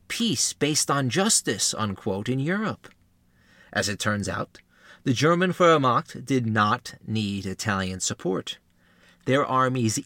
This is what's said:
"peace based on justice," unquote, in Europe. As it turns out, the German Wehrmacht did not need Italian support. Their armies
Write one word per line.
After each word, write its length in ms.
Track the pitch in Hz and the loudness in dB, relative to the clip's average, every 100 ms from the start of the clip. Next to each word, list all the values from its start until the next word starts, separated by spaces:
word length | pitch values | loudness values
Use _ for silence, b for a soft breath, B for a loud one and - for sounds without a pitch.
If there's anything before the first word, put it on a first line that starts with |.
| _ | _
"peace 440 | - 233 139 - | -4 -2 0 -2
based 380 | - 143 151 - | 0 0 0 0
on 180 | 143 135 | 0 0
justice," 640 | 113 196 - - 101 - | 2 2 2 0 -2 -2
unquote, 560 | - 107 95 - 95 107 | -2 -4 -4 -4 -4 -4
in 100 | 131 | -4
Europe. 500 | 139 196 214 117 - _ _ _ _ b b b b | -2 -2 -4 -8 -14 _ _ _ _ b b b b
As 160 | - 98 | -4 -2
it 100 | 101 | -2
turns 300 | - 104 98 | -2 -2 -4
out, 320 | 90 - - B B B B | -6 -8 -12 B B B B
the 100 | - | -2
German 380 | 117 147 175 185 | 2 4 4 2
Wehrmacht 720 | 170 175 160 131 120 - - | 4 6 6 6 2 0 -12
did 220 | 127 135 117 | -2 0 2
not 480 | 110 104 113 - - - | 2 2 2 -6 -16 -6
need 400 | 110 104 98 95 | -2 -2 -2 -6
Italian 540 | 95 - 95 92 92 | -6 -2 -2 -2 -4
support. 580 | - - 175 185 - - _ b b b b b - | -6 -4 -4 -4 -6 -12 _ b b b b b 0
Their 180 | 131 139 | 0 2
armies 520 | 127 127 131 113 110 | 2 2 2 0 0